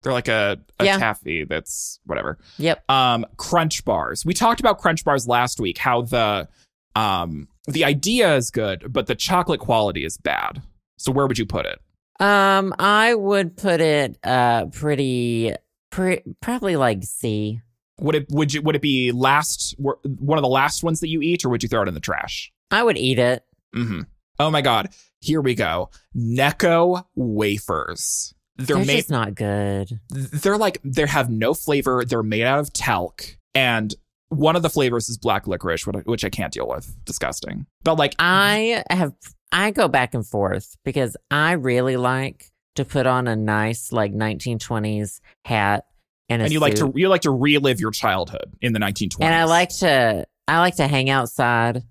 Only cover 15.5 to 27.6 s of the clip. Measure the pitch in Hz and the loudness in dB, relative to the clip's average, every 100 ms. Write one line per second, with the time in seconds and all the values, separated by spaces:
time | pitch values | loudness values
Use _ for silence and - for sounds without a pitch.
15.5 | - _ _ _ - 185 180 - - - | -4 _ _ _ -4 -2 -2 -6 -12 -6
16.5 | 247 202 160 127 98 104 - 120 107 107 | -4 -2 2 2 0 -6 -6 -4 -2 -4
17.5 | 113 - _ _ - 156 151 143 147 147 | -6 -12 _ _ -6 -2 -2 0 -2 0
18.5 | 147 151 151 147 131 123 120 131 143 151 | 0 -2 0 0 0 0 2 2 2 0
19.5 | - - - 139 - 139 135 143 156 135 | -6 -8 -4 -4 -4 -8 -6 0 2 2
20.5 | 131 143 - 170 160 165 160 156 175 131 | 2 2 0 -4 -2 -2 -2 -2 -2 -2
21.5 | 117 117 117 95 78 - 80 - - - | -2 -2 -2 -2 -4 -6 -6 -6 -12 -14
22.5 | _ _ 202 233 170 131 123 123 127 _ | _ _ 0 2 2 0 2 2 0 _
23.5 | _ _ 117 117 90 82 _ _ _ 151 | _ _ -6 -4 -4 -8 _ _ _ 0
24.5 | 156 135 113 95 _ _ _ - 156 135 | 2 2 2 0 _ _ _ -2 0 0
25.5 | 120 98 87 - - _ - 113 123 139 | 0 0 -2 -4 -10 _ -6 -2 0 0
26.5 | - 175 165 175 180 185 - 123 107 107 | 2 2 4 2 0 -6 -6 -4 0 0
27.5 | 101 | -2